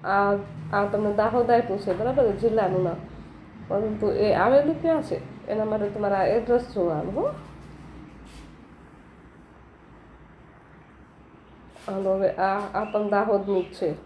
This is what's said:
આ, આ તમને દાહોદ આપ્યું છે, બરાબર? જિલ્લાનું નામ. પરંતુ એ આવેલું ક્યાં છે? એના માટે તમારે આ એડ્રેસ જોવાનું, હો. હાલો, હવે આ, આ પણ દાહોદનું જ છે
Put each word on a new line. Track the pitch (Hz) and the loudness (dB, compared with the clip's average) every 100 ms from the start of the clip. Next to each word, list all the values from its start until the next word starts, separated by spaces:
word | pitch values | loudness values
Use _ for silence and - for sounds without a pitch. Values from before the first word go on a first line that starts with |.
આ, | - 98 143 202 202 - - | 2 2 4 0 -4 -12 -2
આ | 202 202 | 0 0
તમને | 208 214 | 0 2
દાહોદ | 208 214 240 240 | 2 2 2 4
આપ્યું | 233 233 196 | 4 2 -4
છે, | - | -2
બરાબર? | 180 226 262 233 | -2 0 2 2
જિલ્લાનું | 190 226 220 185 185 | 2 2 2 2 2
નામ. | 180 170 - - - - - - - | 0 -4 -10 -16 -18 -20 -20 -20 -4
પરંતુ | 196 214 208 208 | -2 -2 -2 0
એ | 202 208 | 2 2
આવેલું | - 208 277 294 311 | 4 6 6 4 0
ક્યાં | 330 311 | 0 0
છે? | - - - - - | -2 -8 -8 -14 -6
એના | 214 | -4
માટે | 214 214 208 | -2 -2 -2
તમારે | 208 202 | -2 -2
આ | 196 | 2
એડ્રેસ | 185 226 226 240 240 | 2 2 2 0 0
જોવાનું, | 208 170 156 170 | -2 0 -2 -4
હો. | 226 523 587 - - - - - - - - - - - - - - - - - - - - - - - - - - - - - - - - - - - - - - - - - - - - - | -2 -4 -4 -14 -18 -20 -20 -18 -18 -20 -20 -20 -20 -20 -20 -20 -20 -20 -20 -20 -20 -20 -20 -20 -20 -20 -20 -20 -20 -20 -20 -20 -20 -20 -20 -20 -20 -20 -20 -20 -20 -20 -20 -20 -20 -20 -12 -6
હાલો, | 190 190 | -2 0
હવે | 190 190 | 4 2
આ, | - 190 196 202 - | 2 0 0 -2 -4
આ | |
પણ | 214 208 208 | -2 -2 2
દાહોદનું | 202 220 202 196 190 | 2 4 2 2 -2
જ | 180 | -2
છે | - 170 151 | -4 -4 -4